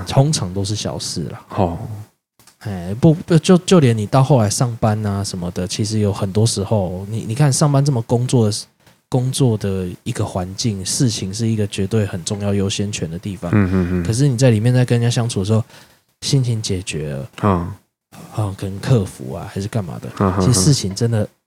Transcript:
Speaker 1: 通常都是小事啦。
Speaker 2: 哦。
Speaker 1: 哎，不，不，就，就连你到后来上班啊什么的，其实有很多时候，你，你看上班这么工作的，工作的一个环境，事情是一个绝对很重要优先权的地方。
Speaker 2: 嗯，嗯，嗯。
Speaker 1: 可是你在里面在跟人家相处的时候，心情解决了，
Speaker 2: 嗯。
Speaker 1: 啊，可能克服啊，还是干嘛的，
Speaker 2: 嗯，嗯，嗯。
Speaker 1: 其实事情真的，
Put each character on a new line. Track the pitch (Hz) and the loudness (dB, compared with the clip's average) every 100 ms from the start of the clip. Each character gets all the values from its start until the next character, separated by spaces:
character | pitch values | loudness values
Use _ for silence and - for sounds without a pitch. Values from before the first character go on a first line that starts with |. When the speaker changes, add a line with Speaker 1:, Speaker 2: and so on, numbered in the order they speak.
| 90 | -2
Speaker 1:
通 | - 143 | 2 4
常 | 151 95 | 2 -2
都 | 95 | -4
是 | 98 | -4
小 | 104 90 69 | -4 -4 -6
事 | - 90 | -6 -6
啦。 | 69 - - | -8 -10 -8
Speaker 2:
哦。 | - 87 85 - 104 104 _ _ _ _ _ | -2 0 -2 -8 -12 -16 _ _ _ _ _
Speaker 1:
哎， | 110 95 87 104 | -8 -8 -6 2
不， | 165 | 2
不， | 156 - 165 | 2 2 2
就， | - 180 | 6 4
就 | - 185 | 6 6
连 | 131 113 | 6 2
你 | 101 | 2
到 | 135 | 2
后 | 131 131 | 4 4
来 | 104 | 4
上 | - 127 117 | 2 -2 0
班 | 113 107 | 0 0
啊 | 104 98 | -2 -2
什 | 98 92 | -4 -6
么 | 87 | -6
的， | 90 90 | -4 -6
其 | - | -4
实 | 107 110 | -2 0
有 | 104 | 0
很 | 98 98 | 0 -2
多 | 98 113 | 2 2
时 | - | 2
候， | 92 110 90 90 101 | 0 0 0 -6 -8
你， | 110 - | -8 -4
你 | |
看 | 113 147 | 2 2
上 | 123 147 | 4 2
班 | 135 | 4
这 | 139 | 2
么 | 123 | 0
工 | - 120 127 | 0 0 2
作 | 127 107 | 2 2
的， | 101 - _ _ _ - | 0 -8 _ _ _ -4
工 | 127 127 | -2 -2
作 | 131 131 107 | 2 2 2
的 | 101 95 90 - | -2 -4 -4 -8
一 | - | -8
个 | 113 | -4
环 | 101 98 92 98 | -4 -4 -6 -4
境， | 117 98 | -4 -4
事 | 92 - 131 | -4 0 0
情 | - 95 | 0 -6
是 | 107 113 | -2 -2
一 | |
个 | 110 101 | 0 -2
绝 | - 95 | -2 0
对 | 113 98 | 0 0
很 | 92 | -4
重 | 80 101 | -6 -4
要 | 101 | -2
优 | 101 95 | 0 0
先 | - 101 | -2 -4
权 | 104 80 | -4 -6
的 | 85 | -8
地 | 107 87 | -8 -8
方。 | 87 | -2
Speaker 2:
嗯， | 107 92 | 0 0
嗯， | 95 85 90 | 0 0 -2
嗯。 | |
Speaker 1:
可 | 87 | -2
是 | 117 143 | 2 2
你 | 117 | 4
在 | 131 | 4
里 | 110 | 4
面 | 120 | 4
在 | 127 | 2
跟 | 123 120 | 2 2
人 | 120 | 2
家 | |
相 | 123 117 | 0 -2
处 | 101 | -2
的 | |
时 | 98 | 2
候， | 110 - - - _ _ _ | 2 0 -8 -20 _ _ _
心 | - 139 | 0 0
情 | 120 110 | 2 -2
解 | 110 92 | -2 -4
决 | 90 80 73 | -4 -6 -6
了， | 69 65 - | -8 -10 0
Speaker 2:
嗯。 | 104 90 87 101 _ _ _ - - | 2 2 0 -8 _ _ _ -20 -12
Speaker 1:
啊， | - 104 98 | -6 -4 -4
可 | 98 | -8
能 | 95 | -4
克 | - 123 | 2 2
服 | 95 - 64 | 2 -6 -10
啊， | 82 - | -10 -8
还 | 98 | -6
是 | 101 | -4
干 | 113 | -4
嘛 | 87 58 | -6 -8
的， | - - | -8 0
Speaker 2:
嗯， | 98 | 0
嗯， | 95 | 4
嗯。 | |
Speaker 1:
其 | 107 | 4
实 | 95 | 4
事 | 117 | 4
情 | 135 95 | 2 0
真 | 95 117 | -2 0
的， | 110 - _ | 0 -2 _